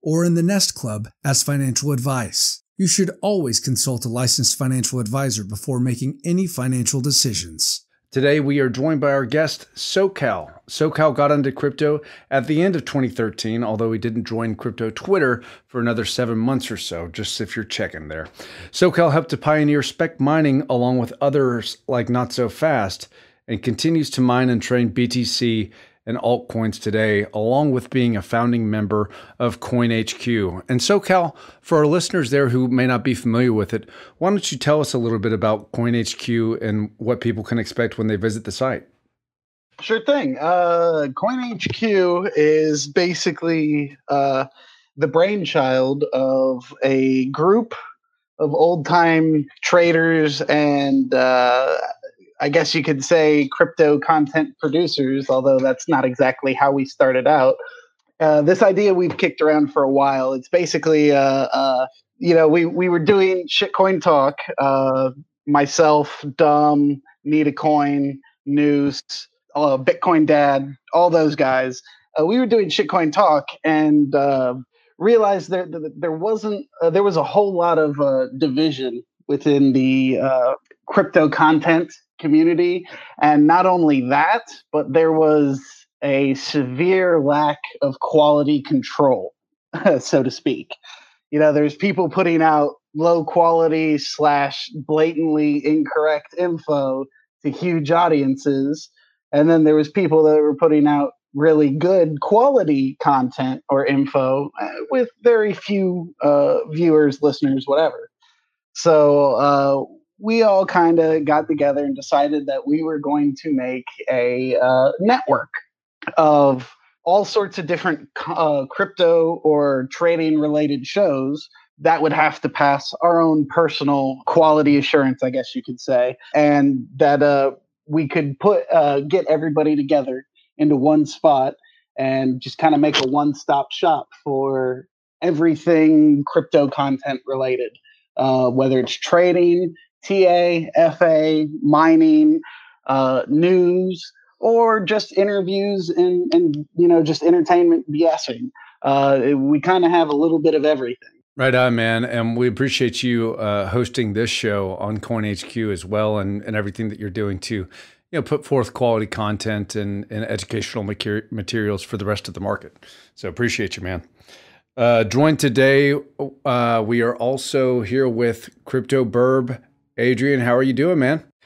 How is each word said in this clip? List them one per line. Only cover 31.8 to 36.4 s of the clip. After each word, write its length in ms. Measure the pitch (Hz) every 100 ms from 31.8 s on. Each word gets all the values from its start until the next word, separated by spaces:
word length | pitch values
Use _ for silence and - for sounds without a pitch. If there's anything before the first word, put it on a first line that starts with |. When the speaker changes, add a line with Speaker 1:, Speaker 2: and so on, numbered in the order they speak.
| 151
Speaker 1:
listeners 440 | 175 170 180 120
there 180 | 143 135
who 200 | 123 127
may 180 | 127 127
not 160 | 123
be 100 | 127
familiar 400 | 120 117 113 123
with 220 | 107 98
it, 160 | 110 - - - _
why 120 | 180
don't 220 | 202 -
you 40 | 131
tell 240 | - 151
us 140 | 143
a 40 | 131
little 200 | 117 113
bit 140 | 110
about 400 | 107 107 107 -
Coin 240 | - 117 117
H 200 | 107 -
Q 440 | - 117